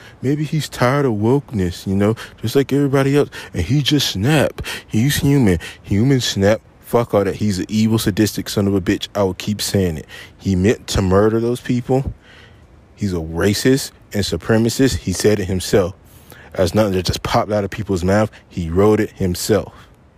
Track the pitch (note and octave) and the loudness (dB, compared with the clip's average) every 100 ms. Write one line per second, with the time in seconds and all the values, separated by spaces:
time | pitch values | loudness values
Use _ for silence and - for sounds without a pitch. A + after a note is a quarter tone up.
0 | - - B2+ D3 D3+ D#3 - - B2 C#3 | -20 -8 -4 -2 -2 -4 -4 0 0 2
1 | C#3 G#2+ A2 C#3 - G#2+ F2+ - - G2 | 0 0 2 0 0 -2 -2 -4 -4 0
2 | G2+ A2+ - - A#2 C#3 C3+ C3+ C#3+ C#3 | 2 0 -8 -8 -2 0 0 0 2 2
3 | C3+ C#3+ C#3 - - - F2 D3 C3+ D3+ | 2 2 0 -4 -10 -6 0 0 2 0
4 | - F#2 A2+ D#3 G#2 - - - - G#2+ | 0 -2 0 2 0 -2 -10 -12 -4 0
5 | C3 - C#3 C#3+ A2 E2+ - - - G2+ | 2 2 2 4 4 2 -2 -16 -2 0
6 | B2 C3+ - G2 G2 A2 - - - A#2+ | 2 2 0 0 2 2 -2 -20 -2 0
7 | A#2 G#2 F#2+ - G#2+ F#2 - A2 A2 A2+ | 2 0 0 -2 -2 -2 -2 0 2 2
8 | A2 G2 G#2+ - - - G2 G2 F2 G2 | 0 2 0 0 -6 -2 0 0 0 -4
9 | - - G2 F2+ - G#2 - G#2 F#2 D#2 | -4 -2 -2 -2 -6 -6 -2 0 0 -4
10 | - - - - G2 F#2+ F#2+ B2 - - | -10 -18 -20 -8 -2 2 2 0 -2 -2
11 | F#2+ F#2+ A2 A2+ A#2 B2 - B2 C3 C3 | 2 4 4 2 -2 -4 -2 -4 0 -2
12 | C3+ - - - - - _ - - - | -2 -10 -20 -20 -20 -20 _ -20 -20 -8
13 | G#2 F2 D#2+ E2 F2+ G#2 C3 C3+ - - | -4 -4 -6 -2 0 2 2 2 0 -14
14 | - G#2 G2 G2 - A2+ A#2 - C3+ F2+ | -8 -4 -4 -4 0 2 2 2 0 0
15 | - F2+ G#2+ G#2 F2+ F#2+ - A2 F2 - | -4 0 0 0 -2 -4 0 0 0 -4
16 | - - - - - - F2+ G#2 G#2+ F#2 | -20 -20 -20 -20 -14 -2 0 2 0 0
17 | F2 - - A#2+ G2 G#2 G2 - G#2 F#2+ | -2 -4 -2 -2 0 -2 -4 -8 -4 -2
18 | F#2 G2+ G#2+ - _ - E2 F2 G#2 G#2+ | 2 2 0 -4 _ -8 -2 2 4 4
19 | G#2+ - F#2+ F2 - G2+ - - - - | 0 -2 -4 -4 0 -2 -2 -16 -20 -20
20 | _ | _